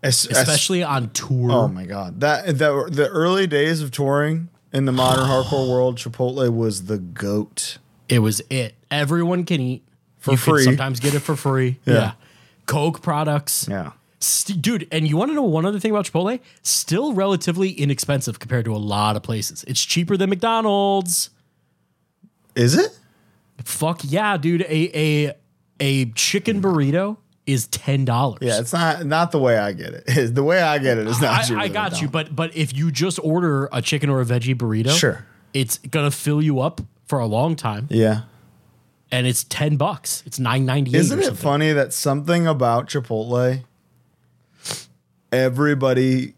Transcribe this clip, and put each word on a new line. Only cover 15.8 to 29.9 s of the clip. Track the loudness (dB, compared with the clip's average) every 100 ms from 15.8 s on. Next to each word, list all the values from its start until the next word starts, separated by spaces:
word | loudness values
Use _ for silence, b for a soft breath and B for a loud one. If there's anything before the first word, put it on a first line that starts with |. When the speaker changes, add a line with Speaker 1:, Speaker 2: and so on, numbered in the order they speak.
Speaker 2:
thing | -2
about | -2
Chipotle? | 0 -2 -2 -4 b b
Still | -4 -2 0 -2 0
relatively | 0 0 0 -2 -2 -2
inexpensive | 0 -2 -2 -2 -2 -2 -8
compared | -4 -4 -2
to |
a | -4
lot | -2 0 0 0
of |
places. | -4 -6 -6 -10 -6
It's | -4
cheaper | -2 -2 0 0
than | 0
McDonald's. | 0 0 0 2 2 2 0 0 -4 -4 _ _ _ _ _ _ _ _ _ -20 _ _
Speaker 1:
Is | 2 4 4
it? | 0 -2 b b b b b _
Speaker 2:
Fuck | -12 -4 -4 -4
yeah, | -2 0 0 0
dude. | 0 0
A, | 0 0 0 0 0 2 0
a, | -4 _ _ _ _
a | 0 0 -2
chicken | -2 -2 0 0 0
burrito | 2 2 2 2 -2 -6 _ _ -2
is | -2 -2
ten | -6 -2 0
dollars. | 2 2 0 -2
Speaker 1:
Yeah, | -2 0
it's | 0
not, | 0 0 0 0
not | 0 2
the | 2
way | 4 4
I | 2
get | -4 -10